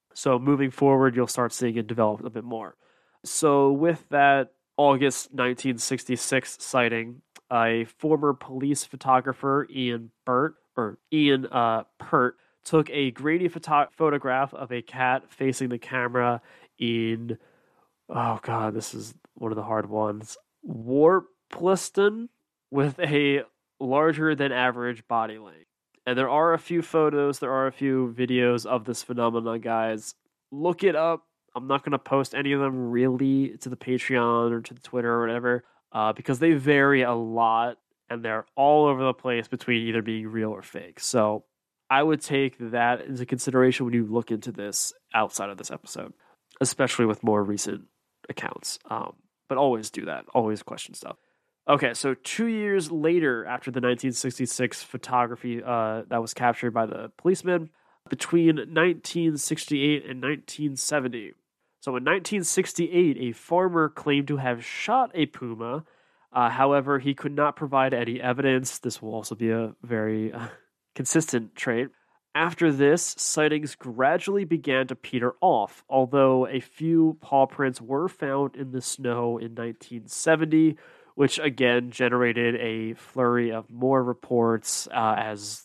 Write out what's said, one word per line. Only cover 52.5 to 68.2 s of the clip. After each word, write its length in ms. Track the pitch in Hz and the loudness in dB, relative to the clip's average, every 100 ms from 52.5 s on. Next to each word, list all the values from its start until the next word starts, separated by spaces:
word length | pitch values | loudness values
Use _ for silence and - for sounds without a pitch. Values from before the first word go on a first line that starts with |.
| 220 208 196 151 | -2 0 0 0
later, 540 | 160 160 175 151 117 | 0 2 2 2 0
after 260 | 90 123 - | -4 -8 -6
the 120 | 123 | -2
nineteen 300 | 123 123 135 | 0 0 -2
sixty-six 720 | 117 131 - 123 - 123 - | -4 -6 -4 -4 -2 -2 -4
photography, 800 | - 127 - 123 120 120 123 117 | -12 -14 -2 0 0 -4 -8 -6
uh, 420 | 113 120 110 110 - | -2 -2 -2 -4 -4
that 140 | 117 | -4
was 100 | 113 | -4
captured 400 | - 123 117 120 | 0 0 0 -2
by 140 | 113 113 | 0 -2
the 260 | - 110 - | -4 -12 -4
policeman, 500 | 175 190 180 175 160 _ _ _ - | 0 0 0 -2 -4 _ _ _ -10
between 520 | - - 170 165 151 117 | -8 0 4 4 4 0
nineteen 680 | 156 156 165 - 170 165 151 | 2 2 0 -4 -2 0 0
sixty-eight 680 | - 151 - 143 147 147 - | -2 -6 -2 0 2 0 -4
and 160 | 127 | -6
nineteen 540 | 131 151 - - 151 131 | -4 -4 -8 -6 -4 -4
seventy. 580 | - 151 127 120 95 - _ _ _ _ | -2 -2 -2 -6 -12 -18 _ _ _ _
So 140 | - 123 | -6 -2
in 60 | |
nineteen 420 | 135 185 - 208 | 0 0 0 -4
sixty-eight, 720 | 165 190 185 - 165 180 175 131 | 0 -2 -2 -2 0 4 4 2
a 140 | 123 | -4
farmer 580 | 113 - 175 185 170 151 | -8 0 2 2 2 0
claimed 380 | - 147 143 139 | -2 0 0 0
to 100 | 143 | -2
have 260 | 127 120 | -2 -4
shot 460 | 117 - - 254 247 | -6 -8 0 0 2
a 120 | 175 147 | 0 -2
puma. 580 | - 123 113 117 143 160 _ _ _ _ | -4 -10 -8 -6 -8 -10 _ _ _ _
Uh, 160 | 127 120 | 0 2
however, 500 | 131 139 143 135 139 | 4 4 4 2 0
he 160 | 139 | -2
could 220 | 135 143 143 | -4 -4 0
not 200 | 147 - | 0 0
provide 360 | 143 139 131 | -2 0 2
any 300 | 123 117 123 | 0 -2 -2